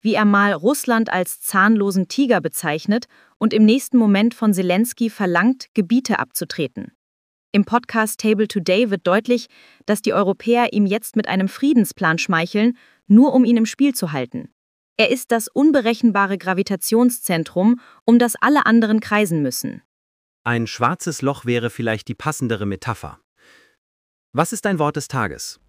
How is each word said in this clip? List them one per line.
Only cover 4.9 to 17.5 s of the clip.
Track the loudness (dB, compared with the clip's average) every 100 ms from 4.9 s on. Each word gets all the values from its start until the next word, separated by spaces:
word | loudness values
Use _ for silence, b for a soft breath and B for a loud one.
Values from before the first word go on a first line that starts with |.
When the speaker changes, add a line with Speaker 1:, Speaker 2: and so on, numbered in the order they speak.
| -2 -6
Speaker 1:
verlangt, | -2 -2 2 2 0 -4
Gebiete | -4 0 0 0 -4
abzutreten. | -4 -8 -10 -8 -8 -8 -16 _ _ _ _ _ _
Im | 0
Podcast | 0 -2 -2 -4 -4 -2
Table | -2 0 0
Today | -2 0 0 0
wird | -2 0
deutlich, | 0 0 -2 -2 b b b -4
dass | -4
die | 0
Europäer | 0 0 -2 0 0 0
ihm | 0
jetzt | 0 -2 -4 -6
mit | -2
einem | -2 -2
Friedensplan | -2 2 2 2 0 -2 0
schmeicheln, | -2 -2 -2 0 0 -2 b b _
nur | 6 6
um | 4 4
ihn | 2
im |
Spiel | 0 0 0
zu | 0 -4
halten. | -6 -6 -10 -14 _ _ _ _ -2
Er | 0
ist | 0 0
das | -2 -2
unberechenbare | 2 4 4 0 2 2 2 0 -2
Gravitationszentrum, | -4 -2 -2 -4 -2 2 2 0 -4 -4 -2